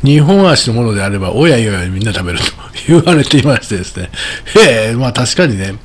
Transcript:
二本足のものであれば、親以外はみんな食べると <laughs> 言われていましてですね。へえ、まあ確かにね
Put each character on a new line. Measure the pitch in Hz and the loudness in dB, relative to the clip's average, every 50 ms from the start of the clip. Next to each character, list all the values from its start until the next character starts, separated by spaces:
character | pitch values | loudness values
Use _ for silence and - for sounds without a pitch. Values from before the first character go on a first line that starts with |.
二 | - 139 147 151 | 4 4 4 4
本 | 151 147 196 196 196 180 | 4 4 4 4 4 4
足 | 151 - - 123 | 2 2 0 -2
の | 110 | -2
も | 117 | -2
の | 120 113 104 | -2 -2 -2
で | 101 | -2
あ | 98 98 | -2 -4
れ | 101 98 | -4 -4
ば、 | 92 90 | -4 -4
親 | 90 113 151 170 143 117 | 0 2 2 4 4 2
以 | 113 | 0
外 | 107 98 | -2 -2
は | 92 87 92 | -4 -6 -6
み | 92 95 | -4 -4
ん | 104 | -4
な | 110 | -4
食 | 98 92 92 | -4 -4 -6
べ | 87 | -6
る | 87 85 | -6 -6
と | - - - - - - | -6 -8 -8 -12 -20 -18
<laughs> | - - - - | -16 -10 0 2
言 | 160 170 | 2 4
わ | 160 180 175 | 4 4 2
れ | 156 131 | 2 2
て | - - 143 | 2 2 2
い | |
ま | 117 147 131 - | 2 2 0 0
し | - - | -2 -6
て | 110 | -8
で | 92 90 | -8 -8
す | - - | -8 -10
ね。 | 95 90 - - - - - - - - - - | -10 -12 -10 -10 -10 -10 -10 -10 -12 -14 0 4
へ | 214 220 160 123 110 110 110 | 4 4 6 4 0 0 -2
え、 | 117 | -2
ま | 117 135 127 | -2 -2 -2
あ | |
確 | 113 - 127 113 - | -2 -2 -2 -2 0
か | - 180 | 0 0
に | 147 110 95 | 0 0 -4
ね | 95 95 98 107 - | -6 -8 -10 -12 -16